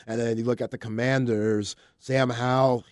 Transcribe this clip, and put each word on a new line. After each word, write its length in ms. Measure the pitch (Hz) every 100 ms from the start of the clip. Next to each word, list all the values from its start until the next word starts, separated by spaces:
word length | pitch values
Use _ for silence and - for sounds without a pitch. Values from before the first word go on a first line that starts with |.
| -
And 140 | 113
then 160 | 117 113
you 80 | 117
look 160 | 117
at 100 | 120
the 60 | -
Commanders, 960 | 117 110 127 135 123 107 110 107 101 - _ _
Sam 300 | - 131 127
Howell, 560 | 117 123 131 135 123 -